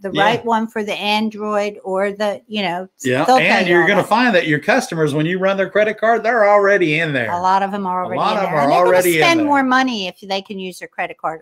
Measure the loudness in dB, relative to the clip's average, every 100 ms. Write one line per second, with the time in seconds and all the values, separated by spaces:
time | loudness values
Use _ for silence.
0 | -6 0 0 0 -2 -2 -2 -6 -6 -4
1 | -2 -2 -4 -6 -4 -2 -4 -8 -6 -4
2 | -4 -2 -4 -4 -8 -6 -4 -4 -8 _
3 | -2 0 2 4 4 2 2 2 4 2
4 | 2 2 2 2 0 -2 0 0 0 -2
5 | -2 0 -2 0 -2 0 0 0 0 0
6 | 0 0 0 2 4 4 4 2 2 0
7 | 0 -2 -2 -2 0 0 0 -4 -4 -4
8 | -4 -2 -2 -2 -2 0 2 4 4 4
9 | 2 2 2 2 2 0 2 0 0 -4
10 | -8 -10 -8 -8 -8 -10 -10 -12 -14 -8
11 | -8 -6 -8 -8